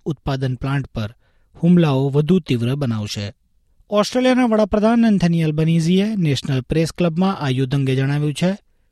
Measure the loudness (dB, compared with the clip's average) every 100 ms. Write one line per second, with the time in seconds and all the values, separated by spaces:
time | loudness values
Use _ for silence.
0 | -8 -8 -6 -4 -4 -4 -4 -4 -4 -8
1 | -8 -10 _ _ _ -2 2 4 4 2
2 | 0 0 2 0 0 -2 -2 -2 -2 -4
3 | -6 -8 -10 -12 _ _ _ _ -4 -2
4 | 0 0 2 2 2 2 2 2 2 4
5 | 4 2 2 2 0 0 0 0 2 2
6 | 0 -2 -2 -2 -2 -4 -2 -2 -2 -2
7 | -2 0 0 0 -2 -2 -2 -2 0 0
8 | 0 -2 -2 -2 -2 -2 _ _ _